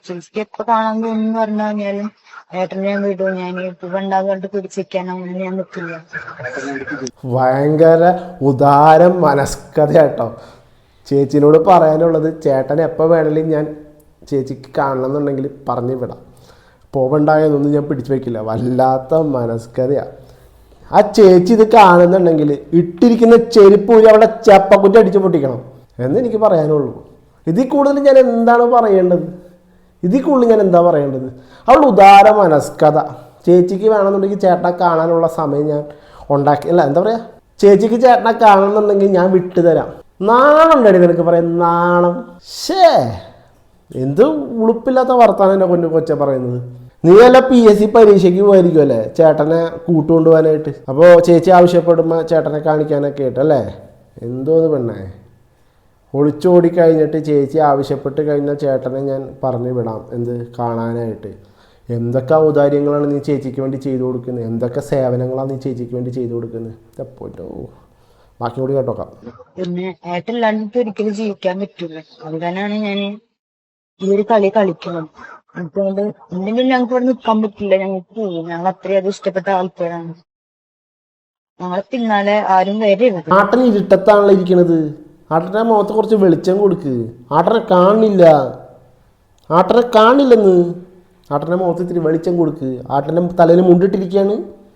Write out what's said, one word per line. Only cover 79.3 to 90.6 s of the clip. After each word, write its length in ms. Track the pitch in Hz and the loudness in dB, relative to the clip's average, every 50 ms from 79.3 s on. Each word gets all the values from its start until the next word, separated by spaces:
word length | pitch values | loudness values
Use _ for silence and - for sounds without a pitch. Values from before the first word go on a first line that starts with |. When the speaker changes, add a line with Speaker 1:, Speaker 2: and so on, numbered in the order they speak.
| 175 190 175 202 196 | -8 -8 -6 -4 -6
Speaker 1:
ആൾക്കാരാണ്, 560 | 185 185 185 _ _ 175 170 170 170 165 165 160 170 _ _ _ _ _ _ _ _ _ _ _ _ _ _ _ _ _ _ _ _ _ _ _ _ _ _ _ _ | -4 -6 -8 _ _ -10 -10 -10 -12 -14 -16 -18 _ _ _ _ _ _ _ _ _ _ _ _ _ _ _ _ _ _ _ _ _ _ _ _ _ _ _ _ _
ഞങ്ങളെ 240 | 185 180 180 190 202 _ - | -12 -8 -8 -8 -8 _ -8
പിന്നാലെ 420 | 247 233 220 214 202 202 202 208 214 202 190 190 | -8 -4 -2 -2 -2 -2 -2 -2 -2 0 0 0
ആരും 220 | 190 185 190 202 220 220 | 0 0 0 -4 -2 0
വരരുത്. 460 | 208 196 190 240 254 202 170 156 156 175 196 | 0 0 2 0 -2 -2 -4 -4 0 0 0
Speaker 2:
ആട്ടൻ 220 | 202 196 233 247 254 247 | 2 2 0 0 2 0
ഇരുട്ടത്താണല്ലോ 600 | 208 202 180 - 196 180 185 214 208 202 202 196 196 | 0 0 0 0 0 2 4 4 4 4 4 4 2
ഇരിക്കണത്. 420 | 190 180 180 185 180 175 170 170 160 156 151 143 - - - _ _ _ _ 156 | 2 2 0 2 2 2 2 0 -2 -2 -6 -8 -14 -20 -20 _ _ _ _ -4
ആട്ടൻ്റെ 300 | 165 170 180 190 214 226 233 | -4 -4 -4 -6 -4 -2 0
മുഖത്ത് 220 | 226 208 202 208 214 | 0 0 -2 -2 -2
കുറച്ച് 200 | 220 214 208 220 208 196 | -4 -2 0 0 2 2
വെളിച്ചം 320 | 185 160 147 - 185 185 202 208 | 2 2 0 -2 -2 -2 0 0
കൊടുക്ക്. 300 | 196 180 - - 143 127 120 117 117 - - - _ 143 | -2 -2 -2 -6 -8 -6 -6 -8 -10 -12 -20 -12 _ -2
ആട്ടനെ 240 | 156 175 202 220 226 226 - 220 | 0 0 0 0 -2 -2 0 2
കാണില്ല, 500 | 180 180 190 208 220 220 214 202 185 175 165 156 143 135 123 - - - - - _ _ _ _ _ _ _ _ _ _ _ _ _ _ _ 156 | 2 4 2 2 2 0 0 2 4 4 4 4 4 0 -4 -10 -14 -20 -20 -20 _ _ _ _ _ _ _ _ _ _ _ _ _ _ _ 0
ആട്ടനെ 260 | 170 185 - 226 240 233 240 - | 0 0 2 0 0 0 2 2
കാണില്ലെന്ന്. 580 | 220 214 226 254 277 285 254 240 220 208 190 185 180 | 2 4 4 4 2 4 4 4 4 4 2 2 2